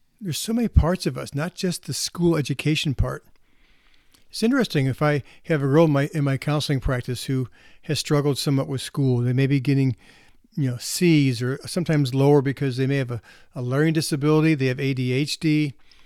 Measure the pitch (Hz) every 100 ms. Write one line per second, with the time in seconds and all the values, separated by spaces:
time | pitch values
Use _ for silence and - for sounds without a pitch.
0 | _ - 202 139 - 233 226 - 151 185
1 | 165 131 131 139 165 - 185 170 - 135
2 | - - 170 160 135 139 147 156 156 123
3 | 127 135 - - _ _ _ _ _ _
4 | _ _ _ - 220 269 220 151 135 123
5 | 151 147 - - - 160 135 143 165 139
6 | 147 160 143 135 - 147 - 139 - 127
7 | 113 123 - 131 127 - - - - 151
8 | - 147 143 135 - 135 139 135 - -
9 | 135 123 123 127 135 139 123 139 135 120
10 | - - _ _ _ - 135 123 - -
11 | 180 160 135 117 123 135 - - 170 151
12 | 135 135 139 147 135 131 139 123 131 139
13 | 127 120 - - - - 123 131 160 160
14 | 151 156 143 156 160 156 131 127 139 131
15 | 127 127 143 - 160 151 147 - - -